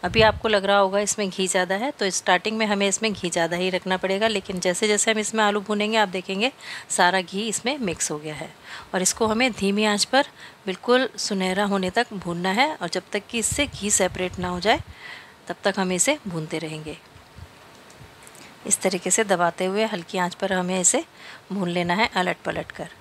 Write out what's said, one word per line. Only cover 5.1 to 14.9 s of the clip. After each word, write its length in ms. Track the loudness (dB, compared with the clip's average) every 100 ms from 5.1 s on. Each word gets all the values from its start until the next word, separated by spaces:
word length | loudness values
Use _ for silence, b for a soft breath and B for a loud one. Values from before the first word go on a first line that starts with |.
हम 80 | 0
इसमें 240 | 0 2
आलू 180 | 2 2
भूनेंगे 360 | -2 -2 0 2
आप 120 | 0
देखेंगे 420 | -2 -6 -2 -2 -4 B B B
सारा 320 | 4 4 4
घी 260 | -2 -4 -4
इसमें 300 | -2 -4 -2
mix 320 | -4 -2 -4
हो 60 | -6
गया 160 | -8 -10
है। 140 | -12 -14 B B B
और 80 | 0
इसको 260 | 0 2 0
हमें 240 | 2 0
धीमी 320 | 2 0 2 2
आंच 200 | 2 4
पर 200 | 2 2 B B B -8
बिल्कुल 420 | -6 4 4 4 -4
सुनहरा 460 | -4 0 0 0 2
होने 240 | 0 0
तक 240 | 0 -2 -4
भूनना 340 | -6 -4 0
है 220 | 2 2
और 160 | 0 -4
जब 200 | -6 -4
तक 100 | -8 -4
कि 100 | -4
इससे 260 | -2 0 -2
घी 240 | -2 0
separate 460 | 2 2 0 -6 -4
ना 80 | -4
हो 120 | -2
जाए 220 | 2 2 0